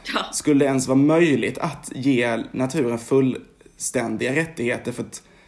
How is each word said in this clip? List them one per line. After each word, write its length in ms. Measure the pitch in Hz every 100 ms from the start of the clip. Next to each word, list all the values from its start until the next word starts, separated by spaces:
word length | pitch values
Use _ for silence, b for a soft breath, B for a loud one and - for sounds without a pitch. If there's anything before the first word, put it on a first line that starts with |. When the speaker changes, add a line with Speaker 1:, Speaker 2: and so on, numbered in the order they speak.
| -
Speaker 1:
Ja. 100 | - -
Speaker 2:
Skulle 320 | - 151 143 139
det 40 |
ens 180 | 131 131
vara 100 | 135
möjligt 600 | 147 165 165 127 107 131
att 340 | 160 - - 139
ge 420 | 135 120 120 113 -
naturen 460 | - 131 160 120 117
fullständiga 1400 | - 135 131 - - _ - - - 127 113 110 120 147
rättigheter? 560 | 160 - 120 113 120
För 120 | 127
att 200 | 107 - b b